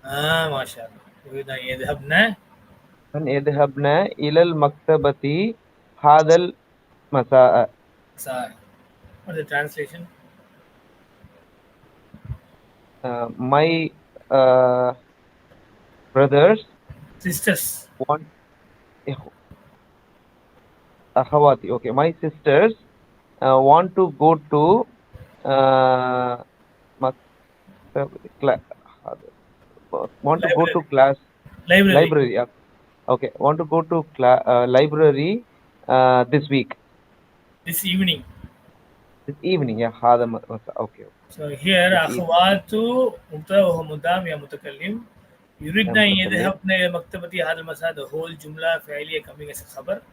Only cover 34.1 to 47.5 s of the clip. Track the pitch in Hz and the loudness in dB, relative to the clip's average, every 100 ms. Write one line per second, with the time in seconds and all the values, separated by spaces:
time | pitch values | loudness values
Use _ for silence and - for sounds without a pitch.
34.1 | - 123 127 - 123 123 127 151 151 156 | 0 2 2 2 0 2 2 2 4 2
35.1 | 135 160 226 _ _ _ _ - 127 127 | 2 -4 -6 _ _ _ _ -2 2 4
36.1 | 127 120 147 147 139 120 - _ _ _ | 4 2 -2 -2 -4 -4 -14 _ _ _
37.1 | _ _ _ _ _ 175 165 190 185 180 | _ _ _ _ _ -10 -8 -4 -2 -2
38.1 | 160 - - - _ _ _ _ _ _ | -4 -12 -20 -20 _ _ _ _ _ _
39.1 | _ - 143 175 180 127 110 117 113 120 | _ -16 -10 -4 -2 -2 -4 -6 0 2
40.1 | 120 117 113 - 113 - - 110 _ 101 | 4 2 -6 -12 -16 -14 -12 -12 _ -20
41.1 | _ _ - 147 135 160 185 180 180 160 | _ _ -14 -12 -6 0 2 4 2 0
42.1 | - 170 170 185 196 - 214 226 254 254 | -4 0 2 4 0 -2 -4 -2 0 -2
43.1 | - _ 156 156 196 185 165 156 151 165 | -4 _ -18 -2 2 2 0 -6 -8 -4
44.1 | 185 175 151 139 143 147 139 180 226 - | -2 -4 -10 -12 -16 -16 -12 -10 -10 -14
45.1 | _ _ _ _ _ 151 196 214 220 208 | _ _ _ _ _ -4 -2 0 2 2
46.1 | 190 185 - 190 190 190 185 180 175 - | 2 -2 -2 -2 -4 -4 -2 -2 -4 -10
47.1 | 185 170 180 160 | -14 -12 -8 -6